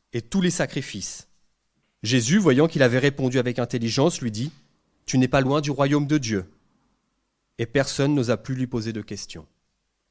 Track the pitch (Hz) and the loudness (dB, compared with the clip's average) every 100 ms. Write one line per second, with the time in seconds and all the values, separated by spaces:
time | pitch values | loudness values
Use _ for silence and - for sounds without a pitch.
0 | _ 120 - 196 180 170 143 - - 98 | _ -10 -4 0 0 0 -4 -4 -8 -10
1 | - - - _ _ _ _ _ _ _ | -12 -12 -18 _ _ _ _ _ _ _
2 | 107 127 113 196 180 127 160 151 131 127 | -2 0 2 4 4 4 4 4 4 4
3 | 143 139 131 127 123 120 120 123 117 120 | 0 0 0 0 -2 -2 -4 -2 -2 2
4 | 156 170 120 104 139 - _ _ _ _ | 0 0 -6 -6 -8 -10 _ _ _ _
5 | - 131 127 143 131 147 147 139 139 147 | -2 0 2 2 2 0 -2 0 2 2
6 | 143 151 120 104 87 _ _ _ _ _ | 2 0 0 -4 -4 _ _ _ _ _
7 | _ _ _ _ _ - 117 139 131 - | _ _ _ _ _ -10 -2 0 0 0
8 | 139 147 117 113 - 131 127 123 110 110 | 2 2 2 -2 -2 -6 -4 -4 -6 -8
9 | 104 101 - 82 76 _ _ _ _ _ | -10 -12 -12 -16 -18 _ _ _ _ _
10 | _ | _